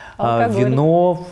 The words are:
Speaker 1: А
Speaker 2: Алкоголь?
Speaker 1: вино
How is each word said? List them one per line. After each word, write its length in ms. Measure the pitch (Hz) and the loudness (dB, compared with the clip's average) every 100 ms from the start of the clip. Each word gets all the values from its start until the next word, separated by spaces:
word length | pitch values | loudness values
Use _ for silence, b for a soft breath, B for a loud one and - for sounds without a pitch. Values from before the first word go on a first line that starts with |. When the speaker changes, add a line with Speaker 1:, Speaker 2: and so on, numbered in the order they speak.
| B - | B -4
Speaker 1:
А 240 | 117 117 | -2 0
Speaker 2:
Алкоголь? 220 | 117 - | 0 0
Speaker 1:
вино 600 | 127 131 156 170 180 165 175 | 0 2 2 2 2 -2 -8